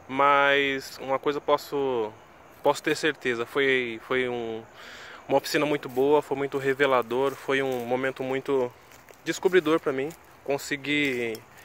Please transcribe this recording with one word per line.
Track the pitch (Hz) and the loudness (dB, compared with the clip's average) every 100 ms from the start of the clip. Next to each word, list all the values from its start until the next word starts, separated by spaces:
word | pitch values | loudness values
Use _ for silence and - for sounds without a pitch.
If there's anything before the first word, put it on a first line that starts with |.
| - | -6
Mas | 131 143 143 143 139 139 135 - - | 2 4 6 6 4 2 -2 -6 -10
uma | 131 131 | -4 -2
coisa | 147 143 | -2 -2
eu | |
posso, | - 147 - 143 135 120 107 110 - - - - | 2 0 0 -2 0 -2 -4 -8 -20 -20 -20 -2
posso | 143 143 | 0 0
ter | 165 151 | 0 -2
certeza, | 160 139 131 117 117 | -2 -2 -2 -4 -2
foi, | 143 135 131 120 110 - | 0 2 2 -2 -6 -4
foi | 131 127 | -2 -2
um, | 120 113 113 113 - - - - - - | -4 -6 -8 -12 -20 -20 -18 -18 -14 0
uma | 143 | 0
oficina | - 160 | 2 0
muito | 147 147 139 | 0 -2 -4
boa, | 123 139 151 | 0 4 4
foi | - 139 | 2 -2
muito | 139 139 | -4 -2
revelador, | 135 131 139 127 113 123 139 131 | -2 2 4 2 2 0 -2 -2
foi | - 135 | -2 0
um | 135 127 117 | 0 -2 -2
momento | 127 135 131 | -2 -2 -4
muito | 131 135 135 135 123 - - - - - | -4 -4 -2 -2 -2 -6 -20 -20 -20 -12
descobridor | 160 165 190 180 151 160 | -8 -2 2 4 4 2
pra | 156 | 2
mim. | 131 143 - - - | -2 -4 -6 -20 -12
Consegui | - 139 - 143 139 147 143 123 117 110 - - | -4 -4 -4 -6 -2 0 0 0 -4 -6 -12 -20